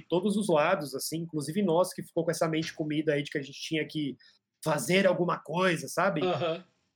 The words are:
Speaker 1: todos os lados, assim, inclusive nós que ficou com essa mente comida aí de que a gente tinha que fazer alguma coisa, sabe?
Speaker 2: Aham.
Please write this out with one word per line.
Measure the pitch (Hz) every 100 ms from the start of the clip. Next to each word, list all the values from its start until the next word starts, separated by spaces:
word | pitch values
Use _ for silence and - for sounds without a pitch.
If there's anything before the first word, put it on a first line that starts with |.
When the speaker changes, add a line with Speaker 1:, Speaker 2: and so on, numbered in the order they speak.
| -
Speaker 1:
todos | 170 202 202
os | 190
lados, | 156 160 185 147 135
assim, | - 160
inclusive | 170 156 147 170
nós | 196 165 180
que | -
ficou | 165 -
com | 165
essa | 156 165
mente | 160 160
comida | - 151 151 156
aí | 147
de | 143
que | 156
a |
gente | 135 135
tinha | - 156 151
que | 156 143 - _ _ _ _
fazer | 156 151 120 185 190
alguma | 175 170 -
coisa, | - 160 185 160 131
sabe? | - 180 170
Speaker 2:
Aham. | 185 151 165 170 - _ _